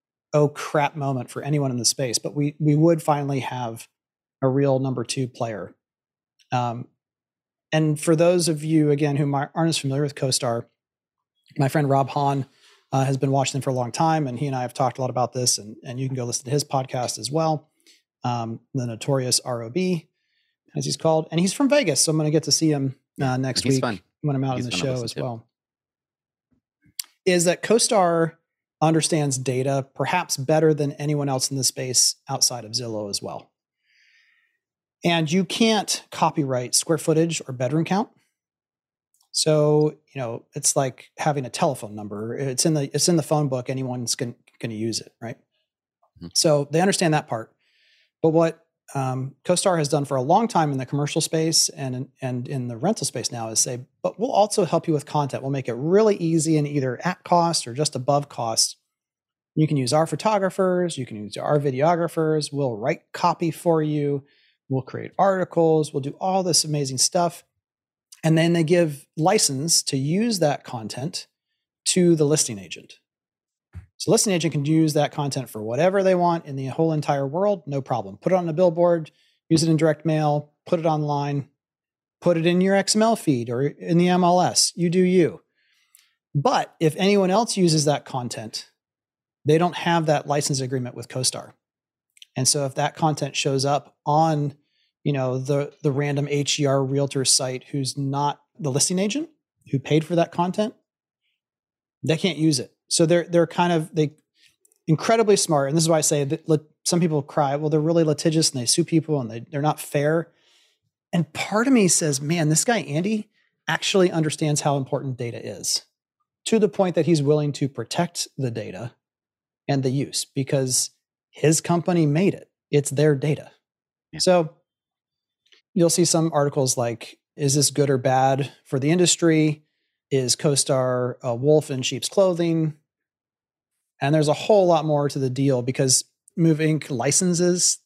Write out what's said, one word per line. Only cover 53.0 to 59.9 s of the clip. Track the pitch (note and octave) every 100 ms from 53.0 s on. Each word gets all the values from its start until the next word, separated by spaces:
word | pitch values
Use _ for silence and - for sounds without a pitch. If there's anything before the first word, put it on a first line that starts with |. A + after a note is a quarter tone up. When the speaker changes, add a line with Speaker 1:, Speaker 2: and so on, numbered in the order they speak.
| D3
Speaker 1:
space | B2+ G#2
now | A#2+ A2+
is | A2
say, | C#3 B2 B2+ _
"But | F3+ -
we'll | A#3+
also | G3 G#3 -
help | E3+ E3+
you | E3
with | D3
content. | - D3+ C#3 A#2+
We'll | C3+
make | C#3 B2+
it |
really | A#2 D#3 G3 A3 G3+
easy | E3 E3 D#3 D#3
and | C#3+
either | D3 C3 A#2+
at | A#2 -
cost | - F3 E3+ D#3
or | A#2+
just | B2 D3+
above | C3 B2+ C#3+ C#3+
cost. | - A#2 A2+ - - _ _ _ _ _ _ _
You | D#3
can | D#3 D3
use | B2